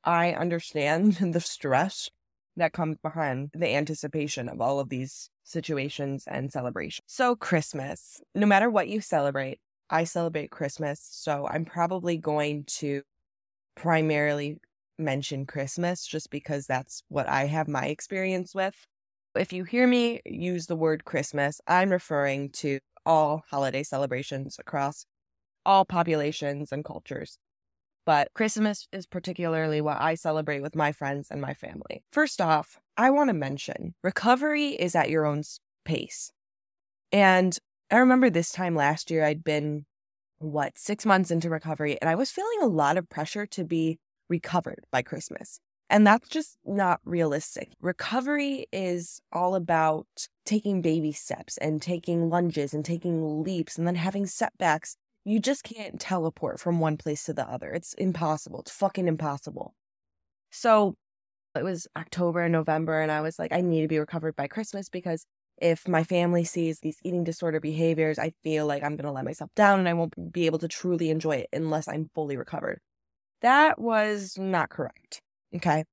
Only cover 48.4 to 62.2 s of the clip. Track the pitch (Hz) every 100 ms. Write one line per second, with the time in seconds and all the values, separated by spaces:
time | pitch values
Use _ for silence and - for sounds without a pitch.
48.4 | 285 269 - 190 185 175 170 - _ 170
49.4 | 180 190 165 165 160 156 - - - _
50.4 | - 214 202 190 170 160 151 147 - -
51.4 | - - 139 151 170 175 170 170 165 175
52.4 | 175 156 143 151 151 170 175 165 156 151
53.4 | 160 180 156 - 170 175 175 202 202 -
54.4 | - _ 170 156 - - _ _ 196 220
55.4 | 220 277 - 226 202 - - 185 160 -
56.4 | 156 - 175 170 160 151 156 151 - 147
57.4 | - - - 175 - - 185 160 160 156
58.4 | - - - - 196 196 180 160 156 139
59.4 | - - - _ _ _ _ _ _ _
60.4 | _ - 233 214 202 - _ _ _ _
61.4 | _ - 180 175 - 156 160 -